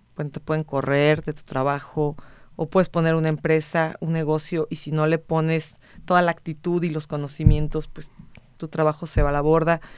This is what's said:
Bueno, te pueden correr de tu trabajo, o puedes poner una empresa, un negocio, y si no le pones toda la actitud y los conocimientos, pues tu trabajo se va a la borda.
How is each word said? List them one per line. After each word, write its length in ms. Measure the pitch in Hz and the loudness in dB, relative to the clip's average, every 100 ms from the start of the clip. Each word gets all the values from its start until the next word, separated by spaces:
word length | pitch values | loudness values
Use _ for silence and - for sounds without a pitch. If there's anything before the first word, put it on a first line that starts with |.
| _ - | _ -10
Bueno, 160 | 147 | -8
te 80 | 151 | -8
pueden 240 | - 156 | -4 -4
correr 580 | 156 139 135 139 147 156 | -2 -4 0 2 4 2
de 100 | 160 | -2
tu 80 | 151 | -10
trabajo, 720 | - 135 135 143 - - 147 147 - - - - | -8 -4 -2 -2 -6 -4 -4 -4 -12 -20 -16 -8
o 120 | 160 | -2
puedes 180 | 185 175 | 2 2
poner 260 | 175 165 165 | 2 0 2
una 120 | 160 | 0
empresa, 680 | 156 156 160 151 170 160 - | -2 0 0 0 -2 -2 -4
un 140 | 160 | -4
negocio, 540 | 165 156 156 - 170 - | -2 0 -2 -2 -4 -4
y 80 | 160 | -6
si 140 | - | -4
no 160 | 156 156 | 0 2
le 100 | 160 | 0
pones 580 | - 160 160 160 156 - - - - | 0 0 0 -2 -4 -12 -20 -12 0
toda 160 | - | 2
la 100 | 170 | 2
actitud 500 | 165 - 151 180 175 | 0 -8 -8 -4 -2
y 60 | 170 | -2
los 160 | 156 151 | -4 -6
conocimientos, 800 | 151 143 - 156 151 151 156 - | -6 -8 2 6 6 4 -2 -6
pues 220 | - 151 - - - - - | -10 -16 -18 -20 -20 -20 -14
tu 100 | 156 | -8
trabajo 380 | - 156 151 160 | 0 0 0 -2
se 140 | - | 2
va 80 | 147 | 2
a 40 | |
la 80 | 143 | 2
borda. 400 | 151 160 160 165 - | 4 4 4 0 -4